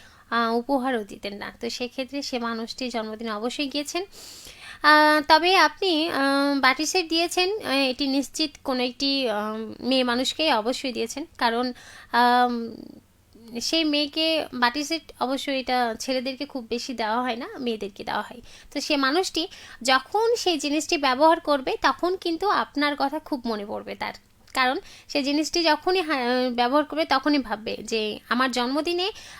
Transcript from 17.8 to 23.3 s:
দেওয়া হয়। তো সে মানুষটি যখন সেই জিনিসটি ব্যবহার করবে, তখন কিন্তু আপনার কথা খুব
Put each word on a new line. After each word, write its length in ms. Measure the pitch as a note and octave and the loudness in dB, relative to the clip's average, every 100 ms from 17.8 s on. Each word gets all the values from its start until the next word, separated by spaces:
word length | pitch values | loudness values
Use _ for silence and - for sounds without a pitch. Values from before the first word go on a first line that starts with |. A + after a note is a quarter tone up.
| G3+ - | -6 -10
দেওয়া 180 | A3 G#3 | -6 -4
হয়। 200 | G#3+ B3 - - - | -6 -12 -20 -20 -10
তো 80 | C#4+ | -6
সে 160 | - C#4+ | 0 2
মানুষটি 500 | C4+ D#4+ F#4+ D#4+ F4 - - - | 2 2 0 -2 -6 -8 -20 -6
যখন 540 | B3 C4 - G#4 A4+ A#4+ | 2 2 2 0 2 2
সেই 220 | F#4 D#4+ | 2 0
জিনিসটি 400 | C#4+ D4+ - E4+ | 0 -2 0 0
ব্যবহার 420 | C#4 B3+ D#4+ E4 | 2 4 4 4
করবে, 380 | D4+ C#4+ C4+ A4 | 2 -2 -2 0
তখন 360 | D4 - F4 F#4+ | 0 0 -2 -2
কিন্তু 320 | E4+ E4 G4+ | -4 -2 0
আপনার 460 | C#4 A3 C#4+ D4 C#4+ | 0 0 -2 -2 0
কথা 200 | C#4 D#4 | -2 -4
খুব 220 | - | -6